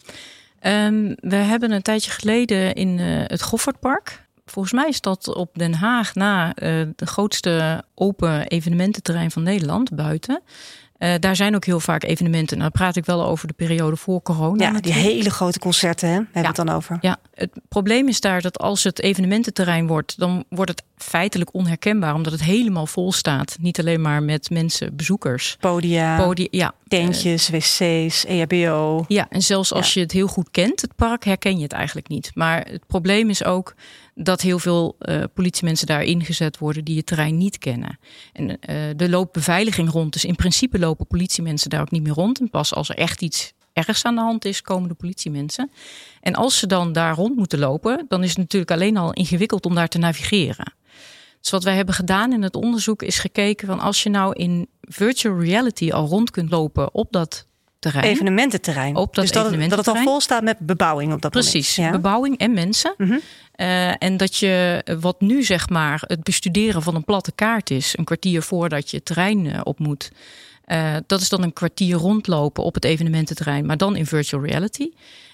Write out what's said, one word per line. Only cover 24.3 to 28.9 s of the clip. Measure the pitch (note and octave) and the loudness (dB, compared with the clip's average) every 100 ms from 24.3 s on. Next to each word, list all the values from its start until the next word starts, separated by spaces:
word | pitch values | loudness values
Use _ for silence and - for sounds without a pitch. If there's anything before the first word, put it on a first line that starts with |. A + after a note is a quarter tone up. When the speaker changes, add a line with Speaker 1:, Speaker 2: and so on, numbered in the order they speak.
| D3+ - | -2 -2
Speaker 1:
mensen, | E3 D#3+ - - C#3+ | -2 0 -2 -4 -4
bezoekers. | D3+ G3 C#3+ B2+ - - | -2 0 0 -2 -4 -2
Speaker 2:
Podia, | F#3+ F3 E3+ E3+ D#3+ D#3+ | 0 2 2 2 2 4
Speaker 1:
Podi-, | F#3 F3+ F#3 | 2 2 0
ja. | F#3 E3+ - _ | 0 -2 -4 _
Speaker 2:
tentjes, | F#3 F3 F3+ F3+ E3 - | 0 2 2 0 2 2
Speaker 1:
Eh, | E3 | 0
Speaker 2:
W | |
C's, | - - F3 E3 E3 - - | 0 2 2 2 0 -2 0
E | F3+ | 0
H | E3 | 2
B | F3+ E3+ | 2 2
O. | D#3 D#3 | 2 2